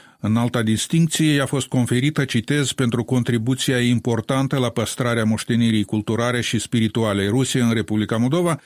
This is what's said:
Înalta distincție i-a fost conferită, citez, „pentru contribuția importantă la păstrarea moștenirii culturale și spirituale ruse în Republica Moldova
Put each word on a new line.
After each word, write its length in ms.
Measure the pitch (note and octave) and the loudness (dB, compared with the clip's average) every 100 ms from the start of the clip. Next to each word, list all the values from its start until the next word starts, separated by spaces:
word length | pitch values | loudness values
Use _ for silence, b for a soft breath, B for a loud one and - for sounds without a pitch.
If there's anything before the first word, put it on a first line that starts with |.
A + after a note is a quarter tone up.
| B B | B B
Înalta 420 | G2+ A2+ A#2+ B2 | -2 0 0 0
distincție 720 | A2 A2 - E3 E3 - D#3 | 0 0 0 2 2 2 2
i-a 120 | D3 C3+ | 2 0
fost 220 | C#3 - | -2 0
conferită, 580 | B2+ A#2+ B2 C#3 D3 C3+ | 0 2 2 0 0 0
citez, 460 | A#2 - D3 C3+ | -2 0 0 0
„pentru 320 | - B2+ A#2 | 0 0 0
contribuția 760 | A2 B2+ A#2+ A#2+ A2+ C3 - B2 | 0 0 0 0 0 -2 0 2
importantă 800 | B2 A#2+ B2 A2+ - C3+ C3+ C#3 | 2 2 0 -2 0 -2 0 0
la 120 | B2 | 0
păstrarea 540 | A#2+ G#2+ - A#2+ A#2 | -2 -4 -2 -2 0
moștenirii 600 | A2 A2 - A#2 A#2 A2 | 0 0 0 0 2 2
culturale 580 | G#2 A2 G#2 A2 A#2+ A#2+ | 0 -2 -2 0 0 0
și 180 | A2 A2+ | -2 -4
spirituale 680 | - A#2+ A2 A#2+ A2+ G2+ G2 | -2 0 0 0 0 0 0
ruse 320 | B2 B2+ C3 | 0 0 2
în 140 | A#2 | 2
Republica 440 | A2+ G2+ G#2+ G#2 A2+ | 0 0 -2 0 0
Moldova 420 | B2 E3 F3 D#3+ | 0 2 0 -2